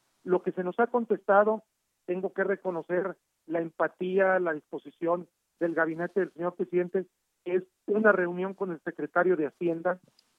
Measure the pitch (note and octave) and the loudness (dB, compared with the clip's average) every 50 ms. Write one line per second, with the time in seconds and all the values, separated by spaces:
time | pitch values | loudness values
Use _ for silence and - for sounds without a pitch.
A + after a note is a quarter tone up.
0 | _ _ _ _ _ F#3 F3+ F3+ - F#3+ - - F#3 F3+ F3+ - A#3 A#3+ - B3 | _ _ _ _ _ -2 0 0 0 -2 -4 -4 -4 -4 0 0 0 2 2 0
1 | A#3 - G#3 F3 - - G3 G3+ G#3 G#3+ A3 A3 - _ _ _ _ _ _ _ | 0 0 -2 -2 2 4 6 6 6 6 2 -2 -6 _ _ _ _ _ _ _
2 | _ - F3+ F#3 F#3 G3 - - F#3+ F#3+ G3 F#3 - F#3 F3+ E3 D#3 - F3+ F3+ | _ -6 -4 -4 -4 -4 -4 -2 -2 -2 -2 -2 -4 -6 -6 -6 -4 -2 -2 -2
3 | E3+ F#3+ E3+ - _ _ _ _ _ - D#3+ E3+ E3+ E3 - - F3+ - - _ | -2 -2 -6 -10 _ _ _ _ _ -4 -4 -4 -4 -4 -2 -2 -2 -2 -2 _
4 | F#3 F#3 F#3 G3 F#3+ F#3+ F#3 F#3+ F3+ E3+ D#3 D3+ - _ - D3 - D3 - _ | -4 -2 2 2 4 4 4 2 2 0 -2 -4 -6 _ -12 -12 -12 -14 -12 _
5 | E3+ E3 E3+ F3+ F3 - _ _ _ _ _ _ E3+ E3+ E3 D#3+ D#3+ D#3+ D#3+ D#3+ | -2 -2 -2 -2 -4 -8 _ _ _ _ _ _ -4 -2 0 0 0 -2 -2 -4
6 | E3+ F3+ - G3+ F#3 D#3 - D3+ E3+ F3+ F3 - F#3+ F3+ - F3 F3+ F3 - F#3+ | -6 -4 -2 -2 -2 -2 -4 -6 -6 -6 -4 -4 -6 -2 0 -2 -2 0 -2 -4
7 | F3+ - _ _ _ _ _ _ _ F3 F3+ F#3 F#3 - _ _ _ - G3+ G#3+ | -4 -6 _ _ _ _ _ _ _ -4 -2 -2 -2 -4 _ _ _ -2 0 4
8 | A3 G#3+ G3+ F#3 F3+ F3 F3 F3 F#3 G3 G3 - G3+ F#3 E3 D3 - F3 E3 - | 4 4 4 4 2 -2 -2 -4 -4 -6 -4 -6 -6 -6 -6 -6 -8 -8 -6 -6
9 | D3 D3 - F3 F3+ F#3 F3+ D#3 D#3 C3+ - _ F3 E3+ E3 E3 E3 F3+ F3+ F3+ | -8 -2 0 2 4 4 4 2 0 -2 -4 _ -2 -2 -2 -2 -2 -4 -4 -4
10 | - _ _ _ _ _ _ | -8 _ _ _ _ _ _